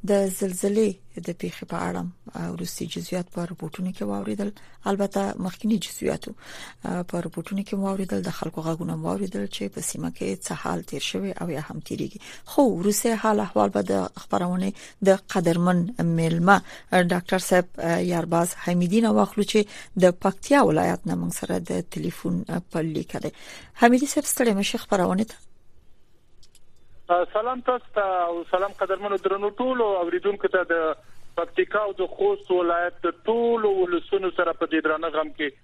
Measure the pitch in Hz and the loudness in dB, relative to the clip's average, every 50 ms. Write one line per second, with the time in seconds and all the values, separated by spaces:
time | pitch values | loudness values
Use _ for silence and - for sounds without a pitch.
0 | - 190 202 202 196 190 185 - 202 190 185 185 - 202 202 220 220 202 190 - | 2 4 4 4 4 2 0 -2 -4 -4 -2 0 0 2 4 4 4 2 2 -4
1 | - - - - 170 - 170 - - 175 - - 180 175 170 170 180 180 180 180 | -14 -14 -14 -10 -8 -8 -8 -6 -6 -8 -6 -8 -10 -8 -6 -4 -4 -2 -2 -4
2 | 175 180 175 - - - - - 170 170 170 170 175 170 - - 180 170 - 175 | -6 -6 -8 -12 -20 -14 -10 -8 -6 -6 -6 -6 -8 -8 -6 -6 -8 -6 -6 -8
3 | 175 - - 185 175 - - 180 170 170 180 - - 160 - - 185 185 190 - | -6 -6 -6 -6 -6 -6 -6 -6 -6 -6 -8 -10 -10 -10 -6 -6 -6 -6 -4 -4
4 | 202 208 202 202 196 208 214 202 202 208 202 - - - - - - 196 196 196 | -6 -4 -4 -4 -4 -4 -4 -4 -4 -6 -6 -10 -18 -20 -20 -8 -4 -2 0 0
5 | 202 196 - 202 196 196 - - 185 185 180 - - 214 226 202 - - - - | 0 0 0 0 -2 -2 -2 -4 -6 -6 -6 -4 0 0 0 0 0 -6 -8 -4
6 | - - - - - - - - - - - - - - - - - - 180 180 | -4 -4 -4 -4 -6 -12 -14 -16 -16 -18 -16 -16 -16 -16 -18 -10 -6 -4 -4 -4
7 | 180 - - 175 170 170 - 175 165 - 196 196 202 - - 196 196 196 196 190 | -4 -4 -4 -6 -6 -6 -8 -8 -8 -4 -4 -6 -4 -4 -4 -2 -2 -2 -2 -2
8 | 190 180 202 196 180 180 170 - - 160 165 - 160 160 165 160 175 180 170 160 | -2 -2 -2 -4 -4 -4 -4 -4 -6 -6 -6 -4 -4 -4 -2 -2 -2 -4 -4 -2
9 | 156 170 185 196 202 185 185 196 202 196 - - 202 202 - - 156 - - - | -2 -2 -2 -2 -4 -4 -4 -6 -6 -6 -6 -6 -8 -6 -6 -6 -6 -6 -6 -4
10 | - - 170 - - 185 196 180 - - 170 151 - - 165 170 170 - - 139 | -6 -6 -6 -4 -4 -4 -4 -4 -6 -8 -8 -6 -4 -4 -4 -4 -6 -8 -8 -6
11 | - - - 190 196 196 - - 175 175 156 135 156 - - 156 - - - - | -6 -4 -4 -4 -4 -4 -6 -6 -6 -4 -4 -6 -6 -8 -10 -12 -8 -8 -6 -6
12 | - - - 208 - - - - - - - - 285 240 190 170 175 202 208 - | -6 -8 -8 -14 -16 -16 -18 -18 -16 -2 4 4 6 6 4 2 2 2 2 2
13 | - 233 226 208 - 220 214 208 214 180 - 214 208 202 190 202 202 180 196 196 | 2 0 0 2 2 2 2 2 0 0 2 2 2 4 2 0 0 0 0 -2
14 | 185 - _ - - - - 196 175 180 180 180 185 196 196 - - - - _ | -2 -4 _ -12 -6 -2 -2 0 0 0 0 0 -2 -2 -4 -6 -16 -20 -8 _
15 | 196 190 190 196 - - - 196 180 165 165 175 175 180 180 175 175 185 247 - | 4 6 6 4 2 -2 -2 2 2 4 4 4 4 4 4 4 2 0 -2 0
16 | - 170 165 165 165 165 170 170 170 185 202 185 190 - - - - - - 185 | 0 2 2 2 2 2 2 2 6 6 6 6 4 -4 -18 -18 -6 2 4 4
17 | 180 175 175 175 175 - 190 185 - - 190 180 180 - - - - 165 170 180 | 4 4 2 0 0 0 -2 0 2 4 4 4 4 2 -6 -6 -2 0 0 0
18 | 180 180 175 170 165 170 170 170 170 170 - - - - 175 175 180 175 190 226 | 0 0 0 0 0 2 2 2 2 2 -2 -6 -2 0 2 2 2 4 4 4
19 | 233 214 208 214 202 190 - - 202 - - 214 208 - - - - - - 190 | 4 6 6 4 4 2 2 -2 0 2 4 2 2 2 -4 -18 -18 -8 2 6
20 | 180 180 180 - - 196 185 - - - 277 285 285 - 156 156 180 175 180 180 | 6 6 6 6 0 0 0 0 2 4 6 6 8 6 6 4 4 2 0 0
21 | - - 175 175 170 170 165 - - - 185 185 170 - - 180 175 - - 160 | -2 -2 -2 0 -2 -2 -4 -4 -4 -2 -2 -4 -2 -2 -4 -4 -4 -4 -8 -4
22 | 156 175 - - - 170 175 175 - - 170 180 175 - - 170 156 165 151 147 | -4 -4 -6 -4 -2 -2 -2 -2 -2 -2 -4 -6 -6 -4 -4 -2 -2 -2 -2 -4
23 | 170 - - - - 151 - - - - - - - - - - 226 240 247 254 | -6 -4 -8 -6 -6 -6 -8 -8 -18 -16 -16 -18 -18 -18 2 6 6 8 8 6
24 | 294 277 - 302 285 - - - 262 233 202 196 202 - - 233 - - 208 196 | 4 2 0 -2 0 0 0 2 2 2 4 2 0 -2 -2 -6 -2 0 2 2
25 | 175 185 185 185 220 - - - - - - - - - - - _ - - - | 4 4 2 2 0 -2 -4 -18 -18 -20 -20 -20 -20 -20 -20 -20 _ -20 -20 -20
26 | - _ - - _ _ - - - - _ - - - - - - - - - | -20 _ -20 -20 _ _ -20 -20 -20 -20 _ -20 -20 -20 -20 -20 -20 -18 -18 -18
27 | - - 175 175 180 - - 208 220 240 254 254 233 - 254 240 - - - 214 | 0 2 2 2 2 2 0 -2 0 0 -4 -2 0 0 0 0 -2 -4 -2 0
28 | 202 190 185 180 175 170 170 170 165 - - 180 190 202 196 - 196 185 190 180 | 0 2 2 0 0 0 -2 -4 -4 -2 0 0 0 -2 -2 -4 -2 0 0 -2
29 | 202 202 202 190 - 190 190 196 202 208 202 - 247 254 262 247 233 208 196 185 | 0 -2 -2 0 0 0 0 0 -2 -2 -2 0 -2 0 2 2 2 2 2 0
30 | 175 170 170 180 - 202 202 202 - 185 - 185 175 - 170 165 160 156 - - | 0 0 -2 0 0 0 -2 0 -2 2 2 2 2 2 0 0 2 0 -2 -4
31 | - - - - - - - - 170 165 - - 185 - - 208 214 202 190 185 | -8 -18 -16 -14 -14 -8 -4 -4 -4 -2 0 0 0 2 2 0 0 0 -2 -2
32 | 185 - - - 190 202 202 196 - - 185 180 175 170 170 170 175 180 175 - | -4 -4 0 0 2 2 2 0 0 0 2 2 4 2 2 2 0 -2 -4 -2
33 | - 170 170 - - - 226 233 233 233 233 226 214 208 196 190 185 175 175 165 | -2 -2 -2 -2 -2 0 2 2 4 2 2 2 2 2 4 4 2 2 2 -2
34 | - - 196 190 190 180 - - 175 165 165 - 170 160 156 160 151 156 156 156 | 0 0 0 0 0 0 0 0 0 0 0 -2 -2 0 0 0 2 2 0 0
35 | 165 165 147 156 156 151 143 - 151 143 - _ | -2 -2 -2 -2 -2 -2 -4 -4 -4 -6 -6 _